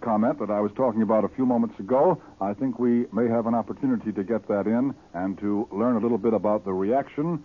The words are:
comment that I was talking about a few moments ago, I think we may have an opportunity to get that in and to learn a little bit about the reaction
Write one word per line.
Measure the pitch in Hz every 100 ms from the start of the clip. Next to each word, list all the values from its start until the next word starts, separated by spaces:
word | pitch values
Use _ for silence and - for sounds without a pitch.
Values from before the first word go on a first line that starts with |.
comment | 120 107 113 147
that | 104
I | 104
was | 104
talking | 104 131 110
about | 104 110
a | 98
few | -
moments | 127 120 117 -
ago, | 98 127 170 170 - -
I | 98
think | 104 131 117
we | 123 120 120
may | 101 120
have | 117 113
an |
opportunity | 117 107 113 135 117 107
to | 104
get | 95 113 -
that | 101 98
in | 113 139 127 -
and | 85 92 92
to | 101 104 117
learn | 98 120 117
a |
little | 117 117
bit | 113
about | 110 104 107
the | 98
reaction | 92 98 131 135 - 160 160